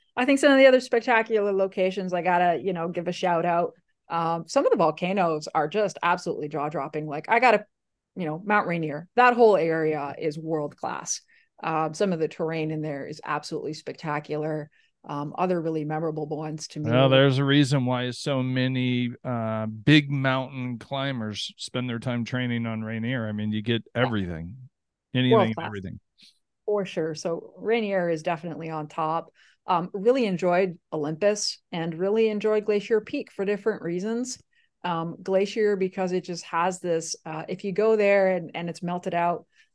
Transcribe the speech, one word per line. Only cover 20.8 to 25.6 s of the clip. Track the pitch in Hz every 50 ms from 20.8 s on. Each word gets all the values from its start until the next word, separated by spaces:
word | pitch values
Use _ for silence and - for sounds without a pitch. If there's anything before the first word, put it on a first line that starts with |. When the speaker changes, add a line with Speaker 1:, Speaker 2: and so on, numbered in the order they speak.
| - - 139 139 135 139 135 123 110 107 104 98 - - -
Speaker 2:
spend | - - - - 127 123 123
their | 117 117
time | 113 131 120 120 117
training | - - 127 127 120 120 117 117
on | 117 113 110 110
Rainier. | 110 113 113 113 117 131 127 113 110
I | 107
mean, | 104 107 107 107
you | 110 104
get | 120 120 117 - - _
Speaker 1:
Yeah. | 120 123
Speaker 2:
everything, | 127 117 104 95 87 87 80 82 87 117 131 127 - _ _ _ _ _ _ _ _ _
anything | 127 127 127 -
Speaker 1:
World | 220 196
Speaker 2:
and | 113 110
Speaker 1:
class. | -